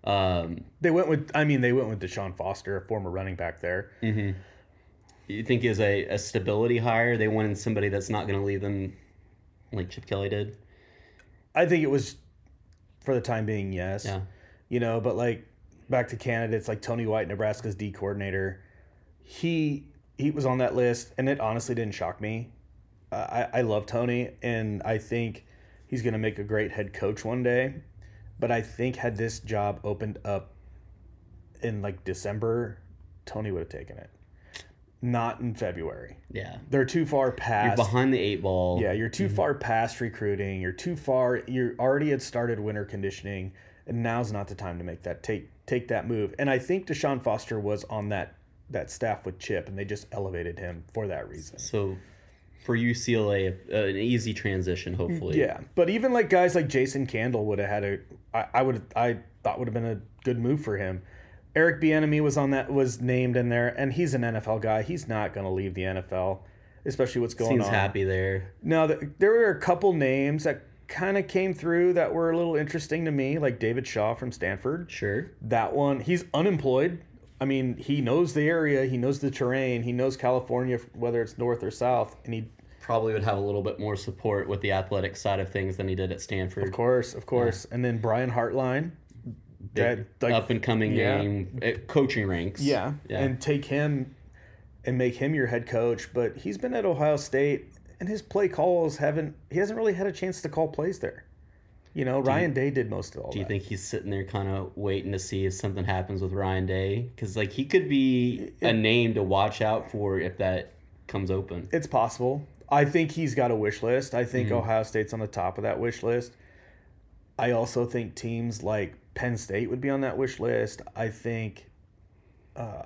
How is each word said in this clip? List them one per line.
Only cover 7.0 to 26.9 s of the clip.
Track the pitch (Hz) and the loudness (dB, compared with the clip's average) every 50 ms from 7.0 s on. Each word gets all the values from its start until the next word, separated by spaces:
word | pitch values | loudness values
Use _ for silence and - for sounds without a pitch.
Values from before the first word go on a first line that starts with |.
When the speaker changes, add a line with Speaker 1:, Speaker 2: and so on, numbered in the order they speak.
| 117 120 120 | 4 2 4
Speaker 1:
They | 110 110 107 | 4 2 2
wanted | 107 110 107 107 101 98 | 4 2 2 0 0 -2
somebody | - 117 110 104 101 101 | -2 -2 0 0 0 0
that's | 98 101 95 - | 0 -2 -2 -2
not | 110 104 - | -2 -2 0
gonna | 101 98 98 | 0 -2 0
leave | 98 101 101 98 | 0 0 -2 -2
them | 101 101 101 98 95 95 - - - _ _ - _ - _ _ _ - _ _ _ _ | -2 -2 -2 -4 -4 -6 -8 -12 -20 _ _ -20 _ -20 _ _ _ -20 _ _ _ _
like | - 101 90 90 | -6 -6 -6 -6
Chip | - - - | -8 -16 -8
Kelly | - 98 98 101 98 | -6 -4 -2 -2 -2
did? | 104 104 104 107 - - - - - - _ _ _ - - - - - - _ - - _ _ _ | -2 -2 -4 -4 -8 -16 -20 -20 -20 -20 _ _ _ -20 -20 -20 -20 -20 -20 _ -20 -20 _ _ _
Speaker 2:
I | 156 175 | 2 4
think | 160 180 170 156 | 6 4 4 4
it | 175 | 4
was, | 147 135 107 - - - - - _ _ _ - - _ _ _ - _ _ _ _ _ - | 4 2 2 -2 -8 -16 -20 -20 _ _ _ -20 -20 _ _ _ -20 _ _ _ _ _ -2
for | 139 135 | 0 0
the | 123 | 0
time | 110 - 117 110 110 | 2 0 -2 0 0
being, | 104 110 104 98 98 | 0 0 -2 -2 -2
yes. | 95 90 90 92 98 101 - | -4 -2 -2 -2 -4 -4 -4
Speaker 1:
Yeah. | 110 98 95 95 - - - - - - _ _ _ | -4 -4 -4 -6 -8 -12 -20 -20 -20 -20 _ _ _
Speaker 2:
You | 120 123 | -2 0
know, | 120 117 113 113 | 0 2 0 0
but, | 107 123 101 | 0 0 0
like, | 98 120 120 113 - - - _ _ - - - - - - | 2 0 0 0 -2 -8 -20 _ _ -20 -20 -20 -20 -6 0
back | 131 123 120 - | 0 0 0 0
to | - | -6
candidates, | 110 - 127 117 113 117 110 110 110 101 | -6 -4 -2 -2 0 0 0 -2 -2 -2
like, | - 107 107 | -4 -6 -6
Tony | - - 117 117 117 | -4 -4 -4 -2 -2
White, | 110 107 110 98 82 | 0 0 0 0 -2
Nebraska's | 101 98 110 107 104 - - 110 98 | -2 -2 -2 -2 -2 -2 -6 -8 -6
D | 90 104 101 | -6 -6 -8
coordinator, | 90 - 98 98 101 101 98 98 95 98 95 95 95 - - _ _ - - - _ _ _ _ - _ | -6 -6 -6 -6 -4 -4 -4 -4 -2 -2 -2 -4 -4 -8 -16 _ _ -20 -20 -20 _ _ _ _ -20 _
he, | _ - - - - 170 170 160 156 151 143 143 - - - - _ _ _ | _ -20 -10 -4 -2 0 0 0 0 0 -2 -4 -8 -14 -20 -20 _ _ _
he | - 131 151 | -2 -2 0
was | 151 147 135 | 0 2 2
on | 131 127 127 | 2 2 4
that | 127 120 - | 2 2 4
list, | 127 123 120 120 117 - - - | 4 4 4 2 0 -4 -8 -4
and | - 131 135 | -2 0 0
it | 139 - | 2 0
honestly | 110 110 110 120 113 - 123 | 0 -2 -2 -2 -2 -2 -2
didn't | 117 117 107 98 | -2 -2 -4 -4
shock | - 90 85 90 - | -4 -4 -4 -4 -6
me. | 104 107 110 113 120 - - - - - - - - _ _ _ _ - | -6 -6 -6 -6 -8 -10 -14 -20 -20 -20 -20 -20 -20 _ _ _ _ -8
Uh, | - 117 104 - - 120 120 - | -6 -6 -4 -2 -2 -2 -2 0
I, | - 123 | 0 0
I | |
love | 123 110 107 107 107 | 2 2 0 0 -2
Tony, | - - 117 120 123 120 120 123 - - - | -2 -2 -2 0 0 0 0 -2 -4 -6 -6
and | - 120 117 113 110 107 104 104 - | -4 -2 -2 -2 -2 -2 -4 -4 -2
I | - 113 107 | -2 -2 -2
think | 113 - 117 120 117 113 107 - - - - - - - - - - | -2 -2 -2 -2 -2 -4 -6 -10 -18 -20 -20 -20 -20 -20 -20 -20 -10
he's | - 131 127 | -6 -6 -2
gonna | 110 120 110 110 | 0 0 0 2
make | 110 110 107 - | 0 -2 -2 -2
a | 101 | -4
great | 101 107 107 107 95 | 0 0 0 0 0
head | - - 104 95 | -2 -6 -6 -6